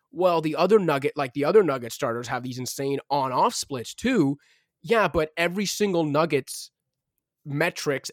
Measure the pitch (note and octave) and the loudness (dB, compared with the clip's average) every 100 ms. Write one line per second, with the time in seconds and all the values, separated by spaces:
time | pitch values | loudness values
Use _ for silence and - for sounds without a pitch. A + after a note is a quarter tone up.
0 | _ D3+ F3+ E3+ D#3+ D3 F#3 G#3+ E3+ C#3 | _ 0 2 2 0 0 4 4 4 0
1 | D3 - C3+ D3 C#3+ G3+ F3 C3+ A#2 - | -2 -2 -6 -2 4 4 4 0 -6 -6
2 | C3 A#2 A#2+ B2+ B2+ B2 B2 - C#3 C#3 | -4 -4 -4 -6 -6 -8 -8 -6 -4 -4
3 | - C#3+ C3 B2+ G#3+ - - C3 A2+ - | -2 -2 0 2 2 0 -6 -8 -10 -4
4 | A#3+ B3 C#3 C#3 _ _ _ _ D#3 A3+ | 0 2 2 0 _ _ _ _ 0 2
5 | D3 E3 D#3 - F3 F#3 G3 - G#3 F3 | 2 0 -2 0 -2 0 -4 -2 0 2
6 | D#3 C#3+ D#3+ C#3+ - - - _ _ _ | 2 2 2 0 -4 -14 -16 _ _ _
7 | _ _ _ _ D3+ C#3+ E3+ - D3+ C3+ | _ _ _ _ -8 -2 -2 -2 -4 -4
8 | - | -6